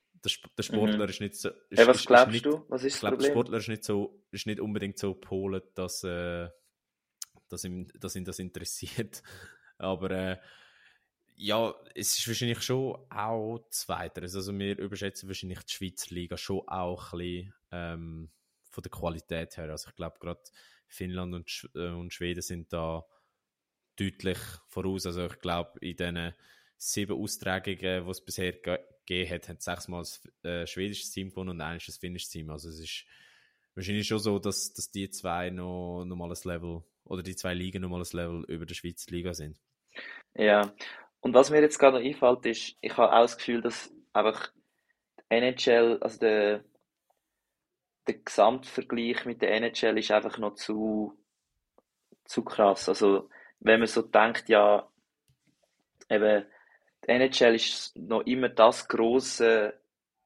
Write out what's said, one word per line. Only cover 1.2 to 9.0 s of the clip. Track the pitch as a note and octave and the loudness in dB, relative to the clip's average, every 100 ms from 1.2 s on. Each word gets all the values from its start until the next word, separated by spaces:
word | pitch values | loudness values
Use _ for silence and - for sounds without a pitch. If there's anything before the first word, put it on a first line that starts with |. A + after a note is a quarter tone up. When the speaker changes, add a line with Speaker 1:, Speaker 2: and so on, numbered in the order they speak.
Speaker 1:
nicht | G2+ - | -8 -6
so, | - - - | -8 -10 2
ist, | G2+ | 8
Speaker 2:
Ja, | A#2 | 8
was | A#2 | 8
Speaker 1:
ist, | |
ist | - | 8
Speaker 2:
glaubst | B2 B2+ | 8 8
Speaker 1:
nicht, | A#2 C#3+ | 4 0
Speaker 2:
du? | D#3 - | -2 -4
Was | B2+ | -4
ist | C3+ | -4
Speaker 1:
ich | |
Speaker 2:
das | - | -2
Speaker 1:
glaube, | G#2 G2 | -2 0
der | |
Speaker 2:
Problem? | C#3 | 2
Speaker 1:
Sportler | A#2+ - A2 | 2 0 -2
ist | A2 | -4
nicht | A2 | -6
so, | - G2+ G2+ - _ | -2 -2 -2 -8 _
ist | G2+ G#2+ | -10 -8
nicht | G#2 | -6
unbedingt | G#2+ G#2 G2+ - | -6 -4 -6 -6
so | G2+ | -6
gepolt, | F#2 - F#2+ G2 F#2+ - - | -6 -6 -6 -4 -4 -8 -8
dass, | F#2 - | -8 -6
äh, | F#2 F2 F2 F2 F2 - _ _ _ _ _ - - _ _ | -6 -6 -6 -6 -10 -14 _ _ _ _ _ -18 -18 _ _
dass | F2+ F#2 | -12 -10
ihn, | F2+ F2+ - | -10 -12 -12
dass | F#2+ F#2+ | -12 -10
ihn | F2+ | -12
das | F2 | -12
interessiert. | F2+ F2 E2+ - - - | -12 -12 -12 -12 -10 -10